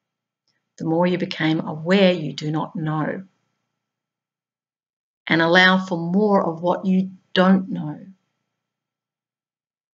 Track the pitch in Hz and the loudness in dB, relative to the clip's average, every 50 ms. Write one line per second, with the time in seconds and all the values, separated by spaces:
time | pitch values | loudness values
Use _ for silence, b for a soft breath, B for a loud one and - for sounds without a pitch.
0 | _ _ _ _ _ _ _ _ _ _ _ _ _ _ _ - 165 160 160 165 | _ _ _ _ _ _ _ _ _ _ _ _ _ _ _ -10 -6 -4 0 0
1 | 180 180 180 175 190 190 - - 156 156 160 165 190 - 160 156 156 165 185 202 | 0 0 0 -2 -4 -6 -6 -4 -2 0 0 -2 -4 -6 -10 -8 -2 0 2 4
2 | 196 185 180 175 151 151 147 147 151 151 156 156 165 - - - 156 156 151 156 | 4 4 2 2 -4 -8 -8 -8 -6 -4 -4 -4 -6 -6 -8 -8 -6 -4 -4 -2
3 | 147 - - 196 190 - _ _ _ _ _ _ _ _ _ _ _ _ _ _ | -4 -4 -6 -8 -10 -14 _ _ _ _ _ _ _ _ _ _ _ _ _ _
4 | _ _ _ _ _ _ _ _ _ _ _ _ _ _ _ _ _ _ _ _ | _ _ _ _ _ _ _ _ _ _ _ _ _ _ _ _ _ _ _ _
5 | _ _ _ _ - - 156 165 165 165 170 185 185 185 185 190 185 190 185 170 | _ _ _ _ -6 -2 0 0 2 4 4 6 6 6 4 2 0 -4 -6 -6
6 | 170 170 175 196 214 214 202 196 - 170 160 160 170 180 180 - - 190 185 185 | -4 -2 0 0 2 2 2 2 0 0 -4 -4 -2 -2 -2 -2 0 0 0 0
7 | 190 190 - - _ _ - - 185 185 190 190 190 - - 175 165 151 151 - | 0 -2 -6 -16 _ _ 2 2 4 6 4 4 2 -2 -8 -8 -8 -8 -10 -10
8 | - - - _ _ _ _ _ _ _ _ _ _ _ _ _ _ _ _ _ | -14 -20 -20 _ _ _ _ _ _ _ _ _ _ _ _ _ _ _ _ _
9 | _ _ _ _ _ _ _ _ _ _ _ _ _ _ _ _ _ _ _ | _ _ _ _ _ _ _ _ _ _ _ _ _ _ _ _ _ _ _